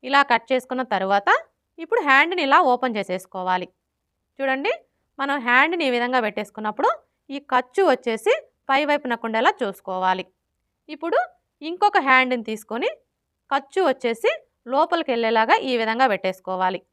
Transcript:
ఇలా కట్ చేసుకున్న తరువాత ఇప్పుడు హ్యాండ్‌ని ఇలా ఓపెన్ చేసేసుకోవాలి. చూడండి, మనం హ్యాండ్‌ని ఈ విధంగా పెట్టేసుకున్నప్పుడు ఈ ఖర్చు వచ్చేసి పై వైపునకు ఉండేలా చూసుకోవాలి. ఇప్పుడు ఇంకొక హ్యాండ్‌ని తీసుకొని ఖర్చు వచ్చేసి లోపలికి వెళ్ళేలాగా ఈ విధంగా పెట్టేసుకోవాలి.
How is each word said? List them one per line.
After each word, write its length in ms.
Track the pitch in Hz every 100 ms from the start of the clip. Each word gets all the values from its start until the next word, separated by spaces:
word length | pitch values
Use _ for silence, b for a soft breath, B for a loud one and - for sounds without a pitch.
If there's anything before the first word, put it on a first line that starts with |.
ఇలా 180 | 254 277
కట్ 240 | 277 240 -
చేసుకున్న 340 | 254 247 254
తరువాత 460 | 254 196 190 196 202 453 - _ _ -
ఇప్పుడు 220 | 330 466
హ్యాండ్‌ని 400 | 302 269 320 359
ఇలా 160 | 277 294
ఓపెన్ 320 | 330 247 254 214
చేసేసుకోవాలి. 720 | 196 185 185 190 185 185 180 _ _ _ _ _ _ _
చూడండి, 320 | 269 269 311 640 _ _ _ -
మనం 160 | 277 277
హ్యాండ్‌ని 420 | 240 247 302 349
ఈ 80 | 294
విధంగా 280 | 240 240 254
పెట్టేసుకున్నప్పుడు 680 | 220 208 202 - 214 214 381 640 _ _ _
ఈ 80 | 277 285
ఖర్చు 320 | 254 254 -
వచ్చేసి 500 | 381 254 247 220 392 605 - _ _
పై 140 | 269 294
వైపునకు 380 | 294 285 233 226
ఉండేలా 260 | 220 269 427
చూసుకోవాలి. 680 | 196 190 - 185 185 185 180 _ _ _ _ _ _
ఇప్పుడు 300 | 302 330 453 719 _ _ _
ఇంకొక 360 | 294 359 415 415
హ్యాండ్‌ని 460 | 277 262 254 247 214
తీసుకొని 440 | 220 - 226 415 622 _ _ _ _ _
ఖర్చు 300 | - 285 -
వచ్చేసి 480 | 349 262 240 226 453 640 _ _ -
లోపలికి 460 | 269 330 339 320
వెళ్ళేలాగా 440 | 233 226 226 226 440
ఈ 120 | 269 247
విధంగా 280 | 226 226 262
పెట్టేసుకోవాలి. 720 | 190 190 185 - 185 185 185 _